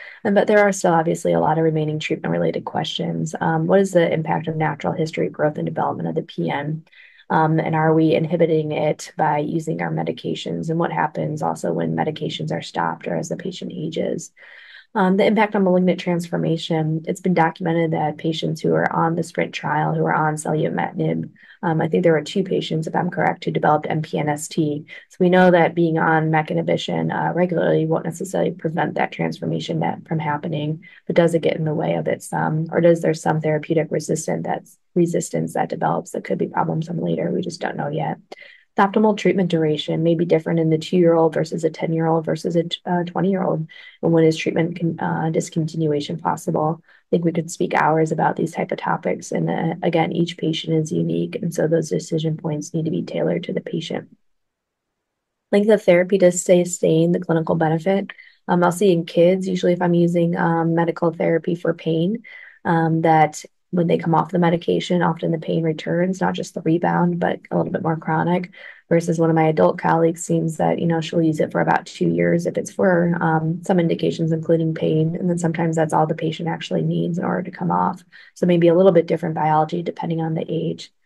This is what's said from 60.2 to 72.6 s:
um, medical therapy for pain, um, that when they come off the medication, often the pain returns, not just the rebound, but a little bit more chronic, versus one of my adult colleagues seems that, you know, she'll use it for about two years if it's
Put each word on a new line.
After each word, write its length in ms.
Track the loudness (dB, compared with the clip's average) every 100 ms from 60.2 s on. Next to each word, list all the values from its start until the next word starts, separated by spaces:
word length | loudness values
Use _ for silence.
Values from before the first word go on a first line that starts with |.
| 0 0
um, 380 | 0 2 2
medical 400 | 2 0 0 0
therapy 400 | 0 0 0 0
for 180 | -4 -2
pain, 520 | -2 -2 0 0 -2 -8 -20 -20 -8 0
um, 340 | 2 2 2
that 420 | 4 4 4 0 -18 _ _
when 180 | 0 2
they 100 | 2
come 160 | 2
off 160 | 2 2
the 80 | 2
medication, 640 | 2 2 0 0 2 2
often 300 | 2 0 -2
the 60 | -2
pain 240 | -2 -2
returns, 580 | 0 -2 -2 -2 0 0
not 140 | -2
just 200 | -4 -8
the 80 | -6
rebound, 560 | 0 0 2 2 2 2
but 220 | -2 -4 -4
a 60 | -2
little 160 | -2
bit 100 | -2
more 140 | -2 -4
chronic, 560 | -2 0 0 -2 -4 -14 -20 -12 0
versus 300 | 0 0 0
one 100 | 2
of 80 | 4
my 120 | 4
adult 280 | 4 2 2
colleagues 480 | 2 2 2 0
seems 320 | -2 -2 -2 0
that, 200 | 0 2
you 80 | 0
know, 140 | 0
she'll 200 | 0 0
use 200 | 2 2
it 100 | 0
for 100 | 0
about 240 | 2 0
two 240 | -2 -4 0
years 380 | 2 2 2 0
if 100 |
it's 160 | -4